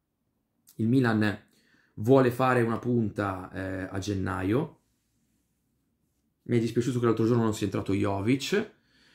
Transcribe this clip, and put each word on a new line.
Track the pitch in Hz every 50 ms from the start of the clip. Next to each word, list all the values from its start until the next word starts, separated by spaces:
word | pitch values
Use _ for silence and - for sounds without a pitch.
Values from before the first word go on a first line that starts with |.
| _ _ _ _ _ _ _ _ _ _ _ _ _ - _
il | - 113 113
Milan | 127 135 127 117 110 107 107 104 98 - - _ _ _ _ _ _ _ _ _ _
vuole | - 107 120 135 135 127 120
fare | 123 - 131 127 123 123
una | 113 113 113 104
punta, | - 123 123 117 110 98 - - 101 98 95 92 92 92
eh, | 95 95 95 92 95 92 92 90
a | 98 98
gennaio. | 92 104 101 95 92 95 92 92 92 95 110 139 165 - - _ _ _ _ _ _ _ _ _ _ _ _ _ _ _ _ _ _ _ _ _ _ _ _ _ _ _ _ _ _ _ _ _ _
Mi | - 120
è | 117
dispiaciuto | 113 117 - 123 120 135 123 120
che | 120
l'altro | 117 110 110 113
giorno | 110 123 117 113
non | 110 107
sia | - 101
entrato | 95 - 107 101 -
Jovic. | 98 101 101 101 98 98 98 117 139 135 - - 185 208 226 - - _ _ _ _ _ _ _ _